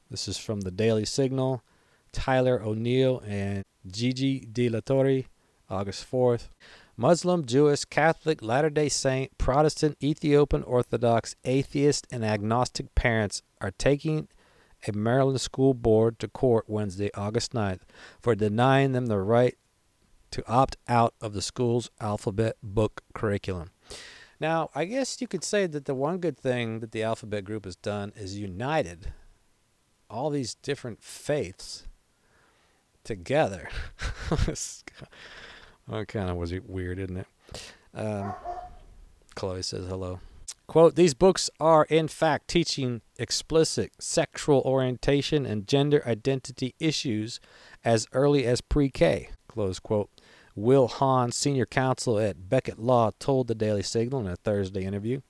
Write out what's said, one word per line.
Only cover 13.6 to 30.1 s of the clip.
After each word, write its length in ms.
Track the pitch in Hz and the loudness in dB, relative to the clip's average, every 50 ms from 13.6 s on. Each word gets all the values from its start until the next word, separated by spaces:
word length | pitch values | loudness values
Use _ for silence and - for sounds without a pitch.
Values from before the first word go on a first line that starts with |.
| - 101 | -8 -8
taking 560 | - - - 135 143 143 - 160 156 156 156 - _ _ _ _ _ _ _ _ _ _ - | -4 0 2 2 2 2 0 -2 -2 -2 -4 -8 _ _ _ _ _ _ _ _ _ _ -8
a 40 | - | -6
Maryland 500 | 101 104 104 113 123 135 135 135 135 123 | -4 -2 0 2 2 4 4 2 2 -2
school 320 | - - - 135 135 135 131 | -4 -4 0 2 4 4 4
board 460 | 120 117 117 110 110 113 117 113 - | 4 4 4 4 6 4 2 0 -2
to 80 | - | -8
court 380 | 104 - - - 127 117 110 - | -10 -4 0 2 4 4 2 0
Wednesday, 420 | - 107 107 104 101 90 95 101 101 - | -2 -4 -4 -4 -4 -4 -4 -4 -4 -4
August 380 | 104 101 107 110 117 - - - | -4 -6 -4 -2 -4 -4 -4 -2
ninth, 320 | 117 104 98 92 90 _ - - - - - - _ | -2 -2 -2 -2 -6 _ -18 -20 -20 -20 -20 -14 _
for 140 | - 113 - | 0 0 2
denying 560 | 98 107 107 104 113 123 135 135 135 139 135 | 2 2 0 2 4 4 4 6 4 4 2
them 160 | 127 123 127 | 0 0 0
the 120 | 117 107 98 | 0 0 0
right 380 | 95 101 120 120 123 123 - _ _ _ _ _ _ _ _ _ _ _ _ _ _ - | 2 4 4 4 4 4 2 _ _ _ _ _ _ _ _ _ _ _ _ _ _ -14
to 160 | - - - | -10 -10 -4
opt 300 | - 113 127 135 - - - _ | 0 2 2 2 2 0 -8 _
out 260 | - 120 117 117 117 - - | 0 2 2 2 2 0 -4
of 140 | 117 107 104 | -10 -8 -6
the 80 | 98 | -6
school's 480 | - - - 123 123 120 117 123 110 - _ - | -8 -6 -4 -2 0 0 0 -2 -4 -6 _ -8
alphabet 560 | 113 107 104 107 - 117 95 104 110 113 - _ | -6 -4 -4 -4 -4 -4 -2 -2 -2 -2 -2 _
book 400 | - 104 95 110 107 104 - - - _ - | -10 -4 0 0 0 0 -2 -6 -18 _ -10
curriculum. 580 | - - 107 101 101 - - 92 87 80 87 _ _ _ - - - - - - - - - _ - | -6 -4 -2 -2 -2 -4 -6 -8 -8 -8 -12 _ _ _ -20 -18 -18 -18 -20 -20 -20 -20 -20 _ -6
Now, 300 | 151 160 165 165 151 - - | -2 -2 0 0 -2 -4 -4
I 100 | 135 165 | -4 0
guess 360 | 185 233 269 262 - - - | 0 0 0 0 -2 -4 -6
you 60 | 254 | -6
could 160 | - - 160 - | -4 -4 -4 -2
say 240 | - - 208 196 | 0 0 2 2
that 180 | 175 147 147 139 | 0 -2 -4 -4
the 100 | - 135 | -2 -2
one 240 | 127 135 156 180 185 | 0 0 0 0 0
good 180 | 170 165 135 | -2 -4 -4
thing 420 | - - 135 123 123 117 113 113 113 | -2 -2 -2 0 0 0 -2 -4 -6
that 120 | 117 110 | -8 -6
the 120 | - 110 107 | -4 -2 -2
alphabet 420 | 110 113 - - 107 107 104 95 | -2 -2 -4 -6 -6 -6 -6 -6
group 200 | 98 107 107 104 | -6 -8 -8 -8
has 100 | 92 85 | -10 -12
done 380 | - - 107 104 104 101 104 - | -8 -6 -4 -4 -4 -6 -8 -10
is 220 | - 104 92 98 | -12 -12 -10 -8
united 760 | 104 104 95 87 95 120 139 160 156 120 85 87 85 101 - - - - - - _ _ _ _ _ _ _ _ _ _ _ _ _ _ | -8 -8 -8 -8 -6 -4 -2 0 0 -2 -2 -6 -12 -10 -10 -10 -12 -14 -20 -20 _ _ _ _ _ _ _ _ _ _ _ _ _ _
all 200 | - | -12